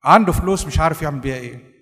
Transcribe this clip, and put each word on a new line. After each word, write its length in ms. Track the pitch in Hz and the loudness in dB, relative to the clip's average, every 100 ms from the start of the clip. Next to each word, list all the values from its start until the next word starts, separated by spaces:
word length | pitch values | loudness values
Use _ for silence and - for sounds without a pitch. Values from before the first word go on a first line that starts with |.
عنده 280 | - 190 202 | 6 4 4
فلوس 340 | 160 180 190 156 | 0 0 -2 -2
مش 120 | 143 | 0
عارف 240 | 160 156 | 0 0
يعمل 180 | 151 143 | -6 -6
بيها 160 | 131 127 | -6 -8
إيه 360 | 120 120 - _ | -10 -16 -20 _